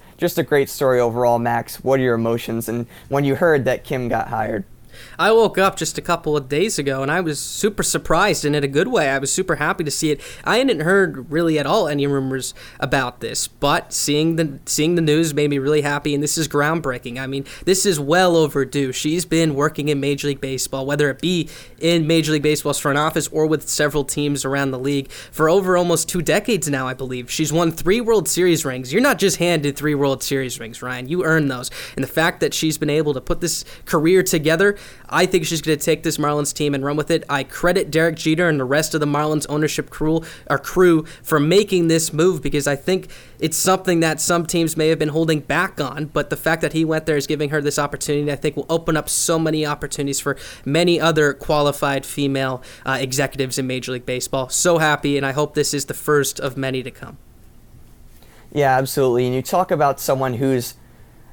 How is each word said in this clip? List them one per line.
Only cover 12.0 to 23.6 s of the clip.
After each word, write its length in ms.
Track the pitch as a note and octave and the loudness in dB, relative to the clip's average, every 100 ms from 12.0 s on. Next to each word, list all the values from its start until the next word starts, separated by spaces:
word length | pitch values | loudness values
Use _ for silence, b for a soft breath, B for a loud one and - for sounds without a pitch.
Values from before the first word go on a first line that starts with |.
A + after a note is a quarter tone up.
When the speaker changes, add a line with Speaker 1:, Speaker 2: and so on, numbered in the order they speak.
| C#3+ | 0
Speaker 2:
rumors 480 | C#3 C3 C3 B2+ - B B | 0 -2 -4 -6 -12 B B
about 400 | C3 C#3 B2 - | -2 0 -2 -4
this, 260 | A2+ B2+ - | -8 -6 -8
but 460 | - C#3+ E3 - | -2 0 0 -2
seeing 440 | - - D3 D#3+ E3 | -4 0 2 2 0
the, 220 | D#3+ C3+ | -2 -6
seeing 300 | - - D#3 | -4 0 2
the 80 | F3 | 2
news 320 | D#3+ D3+ E3 | 2 2 2
made 160 | C#3+ D3 | 0 0
me 80 | C#3+ | 0
really 240 | C3+ D3+ | 2 2
happy, 320 | C#3+ C#3+ D3+ | 0 -2 -2
and 80 | C#3+ | -2
this 160 | D3 - | 0 -2
is 100 | C#3+ | -2
groundbreaking. 680 | D3 D3 E3 D3+ B2 B2 B2 | 0 0 0 -4 -6 -8 -10
I 60 | C3 | -8
mean, 180 | C#3 C3+ B - | -8 -8 B 0
this 180 | F#3+ | 2
is 160 | G3+ D3+ | 2 0
well 360 | C#3 F3 F#3 E3 | 2 4 6 6
overdue. 540 | D3+ C#3+ C3 C#3+ C3 | 4 2 -2 -2 -2
She's 340 | - D#3 E3+ E3 | -2 -2 -2 0
been 280 | E3 D#3+ | 2 2
working 360 | C#3 D3 D3+ D3 | 2 0 0 -2
in 100 | C#3+ | 0
Major 280 | C#3 C#3 D3 | 0 -2 -2
League 120 | C3+ | -4
Baseball, 460 | C3+ C3 - C3+ C3+ | -4 -6 -6 -6 -2
whether 240 | D3 C#3+ | 2 0
it 100 | C3 | 0
be 300 | E3 F3+ D#3 B B B | 0 0 -2 B B B
in 280 | E3 E3+ D#3 | 2 2 4
Major 260 | E3 D#3 | 2 2
League 100 | D3+ | 2
Baseball's 360 | D3+ D3+ D3 C#3+ | 2 0 0 -2
front 180 | D3 C#3+ | 0 2
office 320 | D#3 D#3+ - | 0 0 -2
or 180 | D#3 D#3 | 0 2
with 220 | D3+ | 0